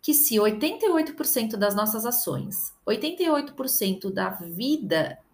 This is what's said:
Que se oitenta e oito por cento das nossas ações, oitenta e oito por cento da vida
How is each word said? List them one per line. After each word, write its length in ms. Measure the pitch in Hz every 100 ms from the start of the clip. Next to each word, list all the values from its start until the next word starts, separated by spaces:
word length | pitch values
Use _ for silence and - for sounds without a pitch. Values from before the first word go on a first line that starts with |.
Que 100 | -
se 260 | 294 - 220
oitenta 480 | 214 214 311 - 427
e 40 |
oito 240 | 330 311
por 120 | - -
cento 300 | 247 220 214
das 180 | 202
nossas 300 | 202 214 220
ações, 680 | 233 240 - 135 - - - -
oitenta 380 | - 220 311 359
e 80 | 339
oito 240 | 294 285
por 140 | - 262
cento 420 | - 196 190 196
da 200 | 190 185
vida 880 | 190 170 170 254 311 214 - - - _